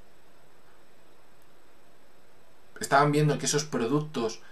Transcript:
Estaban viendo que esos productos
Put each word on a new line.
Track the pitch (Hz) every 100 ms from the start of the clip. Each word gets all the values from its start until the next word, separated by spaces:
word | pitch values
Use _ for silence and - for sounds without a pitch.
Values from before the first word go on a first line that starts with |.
| - - - - - - - - - - - - - - - - - - - - - - - - - - - -
Estaban | - 139 147
viendo | 147 151 -
que | -
esos | 147
productos | - 123 113 147 151 123 113 - -